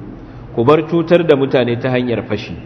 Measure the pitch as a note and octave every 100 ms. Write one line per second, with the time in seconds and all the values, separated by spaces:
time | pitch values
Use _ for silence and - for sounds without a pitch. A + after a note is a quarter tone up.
0 | - - - - - - A#2 D#3+ D#3 E3+
1 | E3 E3+ E3 C3+ C3+ C3+ A#2+ A#2+ C3 B2+
2 | B2 G#2+ - G#2 - E2+